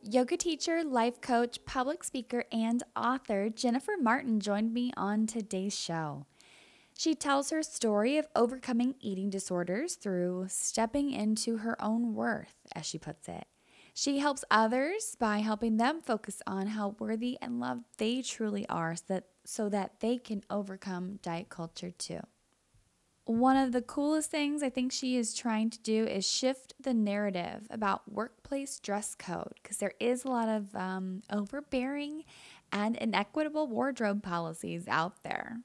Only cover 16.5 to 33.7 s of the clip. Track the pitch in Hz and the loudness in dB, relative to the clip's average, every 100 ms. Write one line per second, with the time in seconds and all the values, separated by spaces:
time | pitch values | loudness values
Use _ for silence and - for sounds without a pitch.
16.5 | 190 196 214 202 214 214 220 247 254 240 | -2 -2 -2 -4 -4 -2 -2 -2 -4 -4
17.5 | 240 - 240 240 - 220 247 247 - 220 | -4 -2 -4 -8 -2 0 0 -2 -2 -2
18.5 | 208 - 170 165 170 - 190 - _ - | -2 -2 -2 -2 -4 -2 -4 -4 _ -12
19.5 | - 208 202 190 _ 220 247 - 208 - | -4 0 0 -2 _ -2 -2 -2 -6 -2
20.5 | 202 196 190 - 180 180 202 185 170 - | -4 -4 -8 -6 -4 -4 -6 -4 -4 -6
21.5 | - 165 - 180 175 - - - _ _ | -8 -10 -8 -10 -8 -8 -8 -10 _ _
22.5 | _ _ _ _ _ _ _ - 226 254 | _ _ _ _ _ _ _ -2 4 6
23.5 | 269 269 247 240 - 285 311 302 311 285 | 8 6 2 -2 0 2 2 2 0 0
24.5 | 294 285 254 254 - 262 254 220 - 240 | 2 0 0 0 0 0 2 2 -2 0
25.5 | 220 226 - - 220 220 196 196 - 254 | 2 2 0 2 2 4 2 0 2 2
26.5 | 262 - - 269 240 208 202 208 185 170 | 0 -6 -8 0 4 4 2 0 0 -4
27.5 | - 214 226 208 190 - 208 220 _ - | -8 -10 -2 0 0 -2 -6 -6 _ -6
28.5 | 277 277 - - 202 208 - - 170 - | -6 -4 -8 -4 -4 -4 -8 -6 -6 -6
29.5 | - - 208 202 - 240 247 262 247 226 | -12 -12 -4 -4 0 0 0 0 0 0
30.5 | 220 202 208 185 190 185 185 - 208 202 | 0 -2 -6 -4 -4 -4 -6 -4 -4 -4
31.5 | 277 294 262 254 285 294 302 320 - - | -6 -4 -2 -2 -4 -6 -8 -12 -20 -20
32.5 | - _ 202 208 233 226 196 202 - 302 | -20 _ 0 0 0 2 2 0 0 0
33.5 | 302 302 | 0 -2